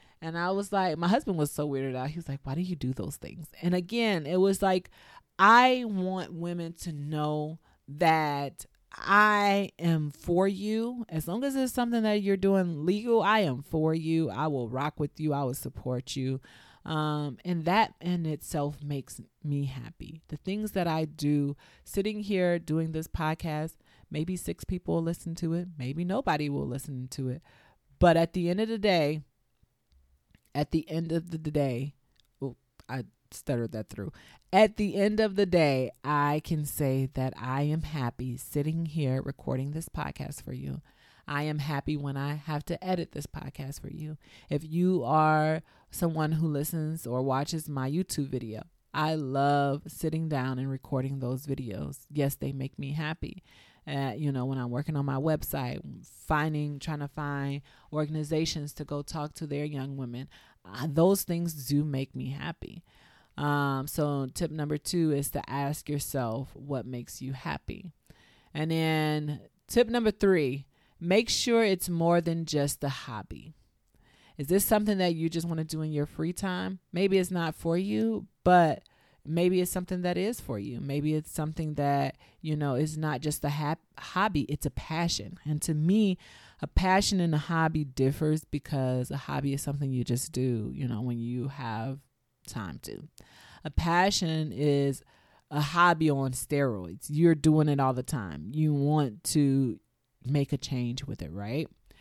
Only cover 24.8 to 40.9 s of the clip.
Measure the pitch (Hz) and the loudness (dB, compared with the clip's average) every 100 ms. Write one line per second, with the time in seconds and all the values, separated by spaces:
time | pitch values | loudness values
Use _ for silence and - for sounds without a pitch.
24.8 | - 165 165 170 - 165 170 165 180 156 | 0 0 0 -4 -8 -4 -2 -2 -4 -8
25.8 | 123 147 175 208 269 151 147 139 139 127 | -6 -4 -2 -2 0 0 0 -2 -4 -6
26.8 | - 131 127 - 131 127 - - _ _ | -8 -8 -8 -6 -6 -6 -10 -20 _ _
27.8 | _ _ 175 165 170 185 170 185 220 226 | _ _ 6 8 4 0 0 0 -2 0
28.8 | 208 180 147 156 143 _ _ _ _ _ | 2 4 2 0 -8 _ _ _ _ _
29.8 | _ _ _ _ _ _ _ - 156 160 | _ _ _ _ _ _ _ -4 0 0
30.8 | - 160 170 165 170 165 156 147 139 120 | -2 -4 -2 -2 -2 -6 -2 0 0 -2
31.8 | 143 - _ _ _ _ 135 - _ _ | -6 -8 _ _ _ _ -10 -10 _ _
32.8 | - 131 117 _ _ - - 123 113 110 | -10 -8 -10 _ _ -12 -4 -2 -2 -6
33.8 | 104 - 95 - - - _ 190 214 214 | -10 -8 -8 -10 -20 -20 _ 6 6 6
34.8 | 208 - 202 214 220 196 202 175 151 135 | 0 2 2 4 2 2 4 6 6 4
35.8 | 131 - - 147 147 151 - 160 147 - | 0 -4 0 2 4 2 0 -2 -2 -2
36.8 | 139 135 131 - 131 - 127 131 147 156 | 0 2 0 -2 -4 -4 -4 0 0 0
37.8 | 151 156 123 - 127 123 - 147 147 160 | -2 -4 -4 -4 -6 -8 -4 -2 0 -2
38.8 | 165 156 139 131 - 135 - 135 139 151 | -2 0 0 0 -2 -6 -4 -4 -4 -6
39.8 | 160 - 143 - 139 143 - 127 139 139 | -8 -8 -8 -8 -10 -10 -10 -10 -8 -8
40.8 | - | -10